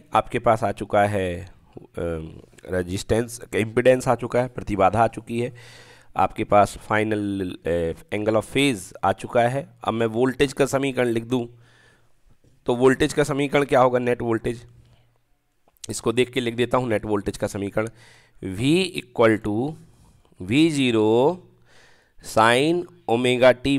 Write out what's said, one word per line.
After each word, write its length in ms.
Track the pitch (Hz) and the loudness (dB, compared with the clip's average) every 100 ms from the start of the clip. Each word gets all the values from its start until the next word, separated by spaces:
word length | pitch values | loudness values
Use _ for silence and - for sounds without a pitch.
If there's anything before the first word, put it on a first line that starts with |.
| - | -2
आपके 240 | 110 - 120 | -2 0 -2
पास 260 | 120 110 | 0 0
आ 60 | 104 | 0
चुका 320 | 101 101 104 101 | -6 -2 2 2
है, 220 | 104 92 87 95 - _ - - - | 0 -4 -6 -12 -20 _ -20 -16 -8
अम, 300 | 85 80 80 82 - _ - | -6 -6 -10 -16 -20 _ -6
रेजिस्टेंस, 760 | 92 90 98 - 113 120 - - | -6 -4 -6 -2 -2 -2 -8 -6
इम्पीडेंस 540 | 95 110 117 123 127 131 | -4 -2 2 4 4 2
आ 60 | |
चुका 280 | 117 120 120 | -2 -2 -2
है, 60 | 127 | -4
प्रतिबाधा 540 | - - 98 92 104 | -6 -4 2 2 4
आ 20 | 113 | 0
चुकी 320 | - - 117 | -2 -8 -6
है, 120 | 120 - - - - - - - | -6 -8 -20 -20 -20 -20 -8 -2
आपके 280 | 92 - | -2 -2
पास 320 | 107 104 101 - | 2 4 4 0
फाइनल, 760 | - 107 110 107 101 98 90 - | -2 -2 0 -2 -4 -4 -6 -6
अ, 600 | - 85 82 80 - 104 | -2 -2 -2 -6 -8 -4
angle 200 | 107 107 | 0 -2
of 160 | - | 0
phase 400 | 131 143 104 - - | 0 0 -2 -8 -4
आ 80 | 95 | -2
चुका 340 | - - 120 117 | -2 -2 0 0
है। 180 | 135 170 _ | -2 -10 _
अब 100 | 98 | -6
मैं 120 | 113 117 | -2 -2
वोल्टेज 440 | 110 127 123 143 | 0 0 0 -2
का 140 | - 131 | 0 0
समीकरण 420 | 135 139 127 123 | 0 -2 -2 -2
लिख 160 | 113 | -2
दूं 220 | 113 127 117 - _ _ _ _ _ _ _ _ _ _ - | -2 -4 -4 -14 _ _ _ _ _ _ _ _ _ _ -2
तो 80 | 120 | 2
वोल्टेज 360 | 131 127 151 | 4 4 0
का 120 | 147 | 0
समीकरण 400 | 147 139 143 143 | -2 -2 -2 0
क्या 160 | 135 135 | 2 4
होगा? 180 | 127 123 | 4 2
नेट 240 | 120 120 | -2 -2
वोल्टेज, 420 | 120 113 123 117 - - - _ _ _ _ _ _ _ _ _ | -2 -4 -4 -8 -12 -20 -20 _ _ _ _ _ _ _ _ _
इसको 280 | - 104 120 | -12 -6 -2
देख 200 | 117 120 | 0 -2
के 80 | 135 | -2
लिख 140 | 117 117 | -4 -2
देता 220 | 120 127 | -2 0
हूँ 100 | 127 | 0
नेट 160 | 104 107 | -2 -2
वोल्टेज 300 | 101 101 - | -4 -4 -6
का 100 | 104 | -6
समीकरण, 420 | 101 98 110 110 - - - _ - | -6 -6 -4 -6 -8 -20 -20 _ -14
V 340 | 95 95 135 175 185 - | -10 -2 0 2 0 -6
equal 400 | - - 113 104 | -6 2 4 4
to 160 | 107 107 143 160 - _ _ _ _ - | -2 -4 -6 -8 -20 _ _ _ _ -14
V 220 | 92 135 165 | -2 2 2
zero 360 | 143 127 113 107 117 143 180 - _ _ - _ _ _ _ | 2 2 2 4 4 4 0 -8 _ _ -20 _ _ _ _
sine 640 | - 110 113 123 151 175 175 - - | -4 2 4 4 2 0 -4 -10 -2
omega 420 | 117 127 123 127 120 | 0 2 4 6 4
t 180 | 139 | 2